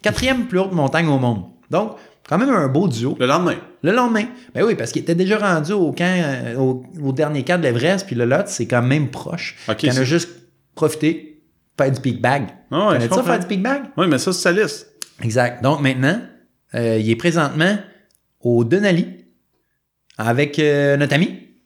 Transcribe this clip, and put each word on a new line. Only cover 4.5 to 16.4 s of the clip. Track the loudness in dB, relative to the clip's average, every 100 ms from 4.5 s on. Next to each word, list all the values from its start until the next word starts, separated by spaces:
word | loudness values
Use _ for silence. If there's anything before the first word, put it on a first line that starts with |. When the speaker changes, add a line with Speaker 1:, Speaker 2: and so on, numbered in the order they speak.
Speaker 1:
Ben | -2
oui, | 0
parce | 0 -4
qu'il | -4
était | -2
déjà | 0 2 0
rendu | 2 0 0
au | 0 0
camp, | 0
euh, | 0 0 0 -2 -4 0
au, | 0 0 -8 -6
au | -4
dernier | 0 0 0
camp | 0 0
de | 2
l'Everest, | 2 2 0 -2
puis | -2
le |
Lutz, | 2 2 0
c'est | -6 0
quand | 0
même | 2 0 0
proche. | -6 -10 -8 -10 -10 -6
Speaker 2:
Ok, | -2
Speaker 1:
Il | 0
en |
a | 0
Speaker 2:
c'est | 2
Speaker 1:
juste | 0 -2 -14 _ _ _
profité, | -2 -2 2 -2 -2 -10 -20 _ _ _ -2
faire | 0
du | 0
peak | -2 0
bag. | 0 0 -2 -12 _
Speaker 2:
Ah | 0
ouais, | 2
Speaker 1:
Connais-tu | 2
Speaker 2:
je | 2
Speaker 1:
ça, | 0
Speaker 2:
comprends. | 2
Speaker 1:
faire | 0
du | -2
peak | -2
bag ? | -2 -4 -6 -2
Speaker 2:
Oui, | 0
mais | 2
ça, | 0
c'est | 0
sa | 0
liste. | 2 0 -4 -18 _ -20 -6
Speaker 1:
Exact. | -2 0 0 0
Donc | 0 2
maintenant, | 0 2 0 0 -6 -20